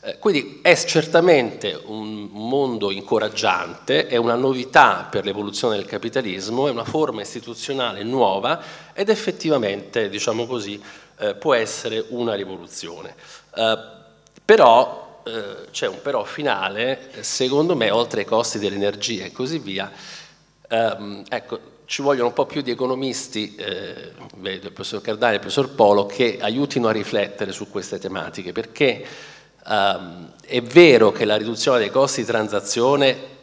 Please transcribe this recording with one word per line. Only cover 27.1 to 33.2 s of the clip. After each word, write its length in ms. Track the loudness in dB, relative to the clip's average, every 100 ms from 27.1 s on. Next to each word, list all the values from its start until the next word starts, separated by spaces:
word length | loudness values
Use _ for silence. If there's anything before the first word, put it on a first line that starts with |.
| -2 -2 -4 -8
su 180 | -8 -8
queste 300 | -8 -8 -8
tematiche, 520 | -8 -8 -10 -10 -10
perché, 540 | -8 -10 2 2 2 -8 -16 -18 -20 _ _ -4
ehm, 680 | 0 2 0 -6 -16 -18 -20 -4
è 160 | -4
vero 500 | 4 10 10 10 8
che 120 | 4
la 140 | 2 2
riduzione 420 | 0 -2 2 2
dei 120 | 4
costi 300 | 2 2 0
di 60 | -2
transazione 880 | 0 0 -2 -2 0 2 4 2 0